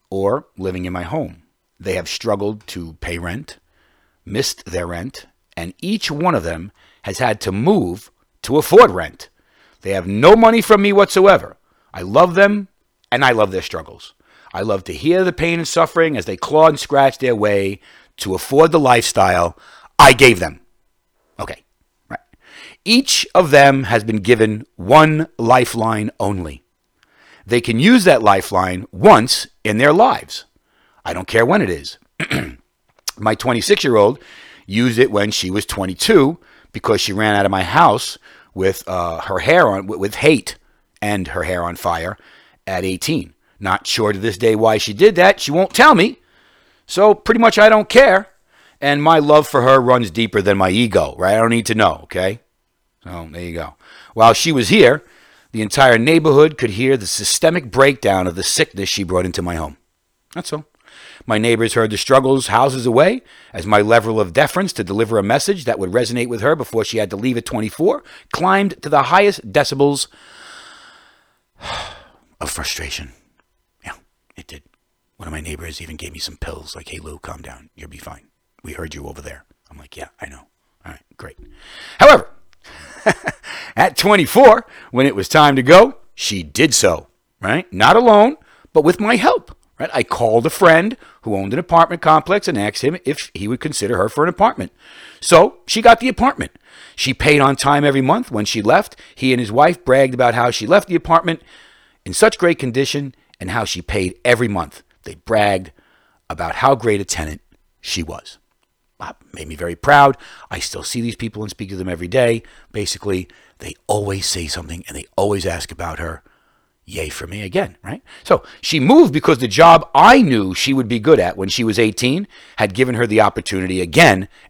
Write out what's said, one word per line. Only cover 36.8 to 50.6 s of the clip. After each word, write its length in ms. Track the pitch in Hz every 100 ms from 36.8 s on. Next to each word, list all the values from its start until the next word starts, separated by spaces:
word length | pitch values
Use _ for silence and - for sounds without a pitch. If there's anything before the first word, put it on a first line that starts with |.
| - 104
she 140 | -
ran 220 | 98 107 104
out 100 | 98
of 40 |
my 120 | 95
house 560 | 87 123 170 110 - - _ _ _
with, 340 | - 95 95 -
uh, 360 | 92 87 82
her 160 | - 92
hair 280 | 110 170 139
on, 200 | 98 98
with, 120 | 101
with 160 | 98 -
hate 420 | 143 147 - - _ _ _ -
and 280 | 104 104 87
her 160 | 92
hair 200 | 87 90
on 120 | 85 87
fire 420 | 90 85 85 104 _ _ _ _ -
at 180 | 95
eighteen. 480 | 95 92 - 151 - _ _ -
Not 280 | 98 95 -
sure 260 | - 107
to 60 | 101
this 180 | 110 95
day 180 | 113
why 220 | 107 110 110
she 160 | 110
did 220 | 104 202
that. 260 | 175 180 202
She 100 | -
won't 220 | 151 185
tell 220 | - 277
me. 240 | 240 202 - _ _ _ _ _ _ -
So 280 | - 208
pretty 260 | 202 - 233
much 180 | 226 214
I 120 | 214
don't 180 | 220 208
care. 400 | 233 269 190 208 _ _ _ _ -
And 240 | 139 143
my 160 | 151 165
love 300 | 147 151 156
for 140 | 143
her 180 | 123 135
runs 300 | 123 127 113
deeper 320 | 82 113 107
than 160 | 98
my 100 | 98